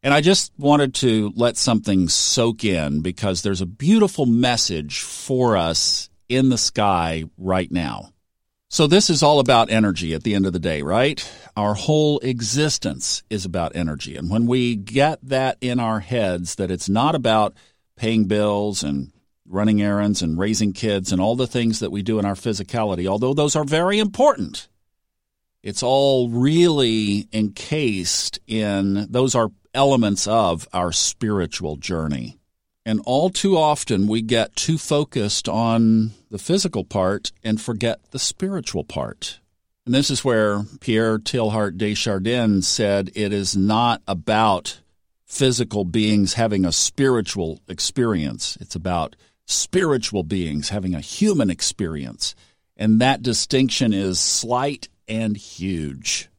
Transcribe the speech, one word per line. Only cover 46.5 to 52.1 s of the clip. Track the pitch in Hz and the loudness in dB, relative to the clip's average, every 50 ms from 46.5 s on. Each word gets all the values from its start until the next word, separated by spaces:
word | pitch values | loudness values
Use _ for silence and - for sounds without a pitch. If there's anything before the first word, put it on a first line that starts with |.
| 104 98 92 | 2 0 0
a | 87 | 0
spiritual | 78 - - - - - 139 135 123 113 101 - - 101 87 80 78 - _ | 0 0 -2 -2 0 0 2 2 2 2 0 -4 -4 -4 -4 -6 -6 -10 _
experience. | - 92 - - - - 135 120 113 104 85 76 67 57 - - - - - | -16 -8 -6 -6 -4 -2 0 0 0 0 0 -2 -4 -6 -6 -8 -8 -8 -10
It's | - - - | -14 -12 -10
about | 87 82 92 90 85 80 - _ _ _ _ _ _ _ | -8 -4 -2 -2 -2 -2 -4 _ _ _ _ _ _ _
spiritual | - - - - - - 185 190 160 139 120 110 - 104 98 | -6 -4 -4 -4 0 0 0 2 2 0 0 -2 -4 -4 -4
beings | 85 78 104 95 87 80 73 76 71 - | -4 -2 -2 -2 -2 -2 -4 -4 -6 -4
having | 101 104 92 92 90 | -6 -4 -4 -4 -4
a | 76 | -4
human | 71 - - - 208 214 196 151 117 92 | -8 -10 -2 0 2 2 2 2 0 0
experience." | 87 - - - - - 101 82 80 73 67 58 | -2 -2 -4 -6 -4 -4 -6 -6 -6 -8 -10 -12